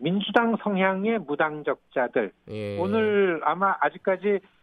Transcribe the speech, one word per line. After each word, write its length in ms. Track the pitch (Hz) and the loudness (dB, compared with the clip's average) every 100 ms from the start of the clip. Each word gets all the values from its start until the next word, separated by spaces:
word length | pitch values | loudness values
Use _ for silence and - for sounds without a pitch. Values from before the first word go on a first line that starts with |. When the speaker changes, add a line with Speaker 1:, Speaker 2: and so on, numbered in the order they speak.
Speaker 1:
민주당 560 | 139 196 202 226 233 220 | -2 -2 2 2 2 0
성향의 640 | 208 190 190 190 208 226 | -2 0 0 0 -2 -2
무당적자들. 1120 | 147 147 156 151 147 - _ 139 120 131 104 - - | -2 -2 -2 -2 -4 -4 _ -4 -2 0 -2 -6 -12
Speaker 2:
예. 280 | 107 104 101 | -8 -6 -4
Speaker 1:
오늘 640 | 190 220 214 202 190 160 | 0 0 2 4 2 2
아마 320 | 151 170 196 - | -2 0 0 2
아직까지 600 | 147 - - 185 202 196 - _ | -2 -2 -2 0 0 -2 -4 _